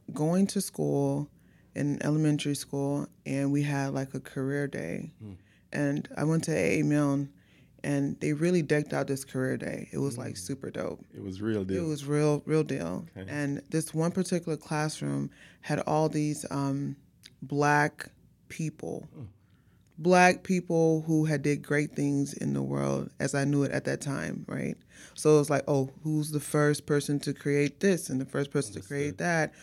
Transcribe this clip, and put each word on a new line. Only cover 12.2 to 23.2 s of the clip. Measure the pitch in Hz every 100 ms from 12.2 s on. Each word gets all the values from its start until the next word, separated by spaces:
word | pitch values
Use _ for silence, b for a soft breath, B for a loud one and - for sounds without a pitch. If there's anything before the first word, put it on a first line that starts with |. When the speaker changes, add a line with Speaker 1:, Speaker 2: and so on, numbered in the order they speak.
| 151 147 -
Speaker 1:
real | 156
deal. | 151 135 85 - 165 -
Speaker 2:
Okay. | 98
Speaker 1:
And | 147 143 143 -
this | 160 156
one | 156 170
particular | 190 180 175 170 151
classroom | - 156 156 - 143 139 139 B B B
had | - 147
all | - 151 156
these, | 151 151 151 -
um, | 143 139 139 139 139 _ _ - -
black | 135 143 147 147 151 - - - - _ _
people. | - 156 - 80 - - 156
Speaker 2:
Mm. | 101 - b b b b b -
Speaker 1:
Black | 165 180 180 -
people | - 180 170 165 160 160 160
who | 156
had | 156 147
did | 143 143
great | - 147 147 -
things | 143 143 139
in | - 139
the | 139
world | 135 139 - 67 -
as | -